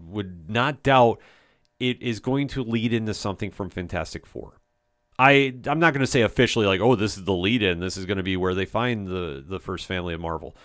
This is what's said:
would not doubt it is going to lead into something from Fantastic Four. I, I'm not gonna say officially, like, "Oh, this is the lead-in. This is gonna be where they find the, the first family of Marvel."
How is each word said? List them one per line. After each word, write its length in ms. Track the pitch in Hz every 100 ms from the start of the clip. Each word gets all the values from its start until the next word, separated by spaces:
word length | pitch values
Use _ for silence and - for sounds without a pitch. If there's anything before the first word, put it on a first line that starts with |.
would 460 | 82 104 95 87 80
not 320 | 107 131 143
doubt 380 | 139 131 120 107 - _ _ _ _ -
it 220 | 123 123
is 180 | 120 113
going 280 | - 135 143
to 140 | 135
lead 280 | 113 117 117
into 220 | 117 110
something 380 | 98 104 92 101
from 180 | - 95
Fantastic 560 | 95 90 90 78 - -
Four. 340 | - - _ _ _ _ _ _ -
I, 360 | 131 139 139 127 127
I'm 120 | 151
not 140 | 165
gonna 140 | 139 131
say 140 | 131
officially, 420 | 107 - 120 120 101
like, 160 | 95
"Oh, 140 | 113 117
this 220 | 107 101
is 60 |
the 100 | 92
lead-in. 460 | 92 92 120 101 87
This 160 | 90 98
is 80 | 92
gonna 180 | 98
be 120 | 92 92
where 200 | 92 92
they 100 | 95
find 420 | 110 123 113 95
the, 360 | 92 85 69 71
the 120 | 95
first 260 | - 90 -
family 280 | 92 87 82
of 40 |
Marvel." 360 | 82 80 73 -